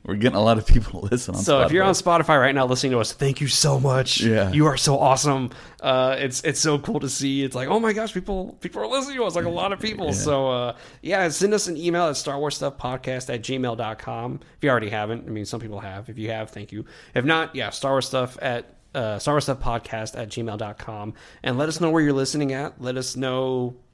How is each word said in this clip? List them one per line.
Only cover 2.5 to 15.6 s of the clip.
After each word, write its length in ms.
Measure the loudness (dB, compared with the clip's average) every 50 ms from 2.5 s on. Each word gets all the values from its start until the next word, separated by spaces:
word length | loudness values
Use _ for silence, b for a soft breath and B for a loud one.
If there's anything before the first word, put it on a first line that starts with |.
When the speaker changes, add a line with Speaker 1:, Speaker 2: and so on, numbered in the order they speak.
| 4
Speaker 2:
now 140 | 4 2 2
listening 240 | 2 2 2 2
to 80 | 2 2
us, 120 | 2 0
thank 300 | -2 -2 0 0 0 0
you 60 | -2 0
so 320 | 2 2 2 2 2 2
much. 420 | 2 2 2 2 2 0 0 2
Speaker 1:
Yeah. 300 | 2 4 4 4 2 2
Speaker 2:
You 160 | 4 4 4 4
are 100 | 4 2
so 220 | 2 2 2 4
awesome. 500 | 4 4 4 4 4 2 2 0 -2 -4 B B B B B B
Uh, 340 | -2 0 2 4 2 2 2 0
it's, 240 | -2 -4 -4 -2 -2
it's 160 | -2 -2 0
so 180 | 2 2 2 0
cool 220 | 0 -4 -4 -4
to 100 | -4 -4
see. 320 | -4 -4 -2 -2 0 0 -2
It's 120 | -2 -4
like, 140 | -4 -2 0
"Oh 100 | 0 2
my 120 | 2 0
gosh, 220 | 0 -2 -4 -4 -6
people, 420 | -6 -6 -4 -4 -6 -6 -8 -10 -12
people 220 | -12 -10 -8 -6 -6
are 40 | -2
listening 300 | -2 -2 -2 -4 -4 -4
to 60 | -4
us, 120 | -2 -2
like, 100 | -2 -2
a 40 | -2
lot 240 | -2 -2 -2 -2 -4
of 60 | -4
people." 260 | -4 -6 -4 -4 -2 -2
Speaker 1:
Yeah. 40 |
Speaker 2:
So, 400 | -2 0 0 0 2 2 2 0
uh, 240 | 0 0 -2 -4 -6 B B B B B
yeah, 260 | -4 -2 0 0 0 0
send 260 | 0 2 2 2 2
us 100 | 0 0 -2
an 80 | -6
email 320 | -4 -2 0 0 2 2 0
at 80 | 0
star 220 | -2 -4 -6 -4 -4
wars 180 | -4 -4 -4 -4
stuff 200 | -6 -6 -6 -6
podcast 560 | -6 -6 -6 -6 -6 -6 -6 -6 -6 -6 -8
at 80 | -8
gmail 360 | -6 -6 -4 -4 -2 -4 -4 -4
dot 200 | -6 -6 -8 -10
com. 420 | -10 -10 -10 -8 -8 -8 -10 -10 b b b b
If 60 | 2
you 60 | 2
already 200 | 2 2 2 -2
haven't, 340 | -2 -4 -4 -4 -4 -6 -8
I 60 | -8
mean, 140 | -8 -8 -8
some 140 | -8 -8
people 200 | -10